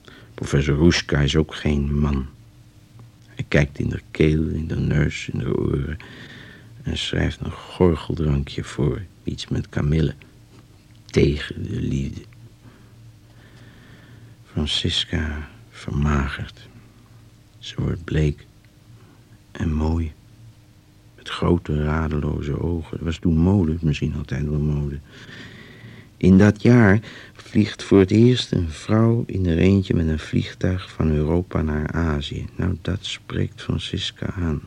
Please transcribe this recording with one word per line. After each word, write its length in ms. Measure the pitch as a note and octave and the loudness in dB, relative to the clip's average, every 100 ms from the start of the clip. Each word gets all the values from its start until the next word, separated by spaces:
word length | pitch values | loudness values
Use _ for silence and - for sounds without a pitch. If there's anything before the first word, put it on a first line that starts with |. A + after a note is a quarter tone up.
| - - - | -20 -20 -18
Professor 440 | - - C#2+ C#2+ C#2+ | -10 -2 0 2 4
Ruska 420 | E2+ E2+ - C#2+ | 4 4 0 0
is 160 | C#2+ D#2 | 2 2
ook 200 | D2+ - | 0 -2
geen 440 | D2+ D2 C#2+ C#2+ | -2 0 0 0
man. 260 | D2 C#2 C2 - - - - - - - - - - | 0 0 -4 -12 -20 -20 -20 -20 -20 -20 -20 -20 -18
Hij 200 | - - | -12 0
kijkt 320 | - D2 - | 2 2 0
in 100 | - | -4
haar 140 | - - | -4 -6
keel, 320 | - D#2 D#2 | 2 4 4
in 260 | D#2+ E2 D#2 | 0 -2 -4
haar 100 | - | -2
neus, 500 | - D2+ - - - | 0 2 0 -2 -8
in 100 | - | -6
haar 140 | - | -2
oren 440 | - - D2 C#2 D2+ - - - - - - - - | -2 0 -2 -4 -8 -12 -18 -18 -20 -20 -20 -20 -14
en 140 | - D#2 | -8 -6
schrijft 420 | - E2+ D#2+ D#2 | -4 -2 -2 -4
een 120 | - | -8
gorgeldrankje 1120 | - - - F2+ D#2+ - C2+ D#2 C#2+ C#2 - | -10 -10 2 2 2 -2 -2 0 0 -2 -8
voor, 380 | D2+ - D2+ C2+ F#2 - | -10 -2 -2 -2 -10 -14
iets 240 | - - - | -10 -8 -6
met 220 | - - | -6 -4
kamille. 460 | - C#2+ D#2+ D2 - - - - - - - - - - | -4 0 0 0 -4 -18 -20 -20 -20 -20 -20 -20 -20 -4
Tegen 580 | - D2 D2 - - | 2 2 0 -6 -8
de 180 | - - | -8 -4
liefde. 400 | D#2+ C#2 C2+ - - - - - - - - - - - - - - - - - - - - - - - - | -4 -4 -4 -8 -16 -20 -20 -20 -20 -20 -20 -20 -20 -20 -20 -20 -20 -20 -20 -20 -20 -20 -20 -20 -20 -20 -10
Francisca 1040 | - D2 - - - - E2 D#2 D2+ D2+ - - | -4 -2 -2 -2 -2 -2 -2 -2 -6 -10 -16 -20
vermagert. 1000 | - - C#2+ D2 D2 C#2 - - - - - - - - - - - _ - | -16 -6 -2 2 2 0 -4 -10 -14 -20 -20 -20 -20 -20 -20 -20 -20 _ -20
Ze 220 | - - | -14 -6
wordt 220 | C#2 C#2+ | -4 -4
bleek 420 | - D2+ D2+ C#2+ - - - - - - - - - - - | -4 0 0 -2 -10 -20 -20 -20 -20 -20 -20 -20 -20 -20 -16
en 220 | - E2 | -6 -2
mooi. 400 | D#2 D#2 E2 D#2+ - - - - - - - _ - - - - | 0 0 0 -2 -8 -20 -20 -20 -20 -20 -20 _ -20 -20 -20 -14
Met 80 | - | -4
grote, 480 | E2+ F2 - D2+ | 0 0 0 -2
radeloze 760 | D2+ D#2+ D#2 D2 D2 D2+ D2 C#2 | 0 -2 -2 -2 -2 -4 -4 -4
ogen. 380 | D#2+ E2+ D#2+ - | -4 -4 -6 -8
Dat 80 | D#2+ | -6
was 120 | E2 | -4
toen 200 | - D#2+ | 0 2
mode, 400 | E2+ G#2 D#2+ D#2+ | 4 4 2 0
misschien 340 | D#2+ C#2+ D#2+ D2 | 0 0 -2 -4
altijd 340 | D2 C2 D2 | -6 -6 -2
wel 100 | D2 | -2
mode. 400 | D2 D2 C#2+ C#2+ - - - - - - - - - - - - | 0 -2 -4 -8 -12 -20 -20 -18 -18 -20 -20 -20 -20 -20 -20 0
In 200 | - F#2+ | 6 8
dat 240 | G#2 G#2 | 8 6
jaar 380 | A#2+ B2 G#2+ G2+ - - - | 6 8 8 6 2 -16 -20
vliegt 500 | - - G#2+ G2+ - | -20 -4 0 0 -2
voor 160 | - G2+ | 4 6
het 120 | F#2+ | 6
eerst 400 | G#2 A#2+ B2 - | 6 6 4 0
een 180 | - E2 | -2 -2
vrouw 540 | D2+ - G#2+ A2+ A#2 - | -6 0 2 4 2 -2
in 220 | F#2+ F#2 | -2 0
haar 100 | E2 | 4
eentje 360 | F#2 G2 F#2 | 6 4 4
met 140 | E2+ D#2+ | 0 0
een 120 | D#2 | -2
vliegtuig 720 | - - G2 - G2 F#2 - | -2 -2 -2 -2 -2 -2 -6
van 200 | - D#2+ | -2 0
Europa 500 | D2+ D2+ E2+ F2+ E2+ | 2 2 0 0 -2
naar 300 | D#2 D2+ D2+ | -2 -2 -2
Azië. 540 | - E2 D2 C#2+ - - - | -2 -2 -2 -4 -8 -10 -4
Nou, 220 | F2+ E2+ | -4 -2
dat 160 | F2 F#2 | -4 -6
spreekt 600 | - - - F2+ F#2 - | -6 -12 -8 -4 -4 -6
Francisca 720 | - - - - - - - | -4 -4 -4 -6 -8 -8 -8
aan, 280 | F#2+ E2+ D2 | -4 -4 -4